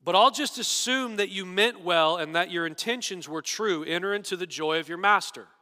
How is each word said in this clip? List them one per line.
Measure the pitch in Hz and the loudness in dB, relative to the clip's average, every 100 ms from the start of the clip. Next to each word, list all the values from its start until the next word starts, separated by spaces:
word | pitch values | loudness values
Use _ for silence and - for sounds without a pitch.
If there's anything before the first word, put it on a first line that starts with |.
"But | - | 4
I'll | 180 247 | 6 6
just | 269 285 - | 6 -4 -4
assume | 214 - - 262 247 214 | -4 -2 0 0 0 -2
that | 196 | -4
you | 190 | -4
meant | 185 185 226 233 | -4 2 2 2
well | 170 170 156 170 | 0 4 4 2
and | 156 165 | -2 -2
that | 180 | -2
your | 175 165 | -2 -4
intentions | 156 214 247 - 185 143 | -4 -4 -4 -4 -8 -8
were | 160 | -8
true. | - - 220 165 | -6 -4 -2 -2
Enter | 151 165 190 | -2 -2 -2
into | 202 202 180 | -4 -4 -6
the | 180 | -6
joy | 143 156 160 | -4 0 0
of | 151 | -2
your | 170 | 0
master." | 202 202 - - 104 _ | 4 4 2 -12 -20 _